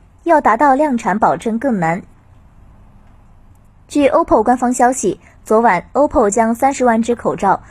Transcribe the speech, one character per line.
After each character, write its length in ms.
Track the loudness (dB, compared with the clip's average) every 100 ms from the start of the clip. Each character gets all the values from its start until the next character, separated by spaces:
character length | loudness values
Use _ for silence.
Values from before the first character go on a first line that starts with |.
| _ _
要 160 | 0 2
达 160 | 2 2
到 200 | 2 2
量 220 | 0 -2
产 220 | -2 0
保 160 | 0 0
证 240 | -4 -4
更 180 | -2 -2
难。 260 | -2 -4 -8 -20 _ -20 -20 -20 -20 -20 -20 -20 -20 -20 -20 -20 -20 -20 _ _ -8
据 180 | 0 2
oppo 360 | 2 2 2
官 140 | 2 0
方 160 | -2
消 200 | 0 0
息， 260 | 0 -4 -6 -12 _
昨 160 | -2 2
晚 300 | 2 0 -2
oppo 380 | -2 0 0 0
将 260 | 0 0 0
三 180 | -2
十 120 | 0 0
万 160 | 0
只 140 | 0 -4
口 200 | -4 -2
罩 280 | 0 0 -2